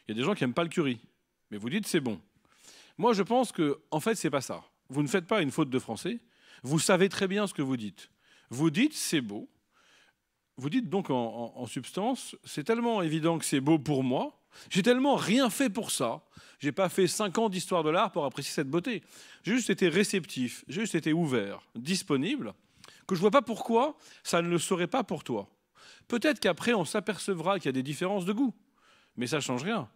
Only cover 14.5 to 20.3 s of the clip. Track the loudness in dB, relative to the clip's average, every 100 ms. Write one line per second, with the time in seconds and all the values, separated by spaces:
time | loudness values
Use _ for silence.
14.5 | -20 -4 2 4 6 6 2 4 4 4
15.5 | 2 0 0 -4 -2 -2 -4 _ -20 -20
16.5 | -6 -4 0 0 4 2 2 -2 2 0
17.5 | 0 -2 0 2 2 2 0 -4 -4 -6
18.5 | -4 -2 -2 -2 -6 -10 -20 -20 -12 -2
19.5 | 0 0 2 4 4 2 0 -2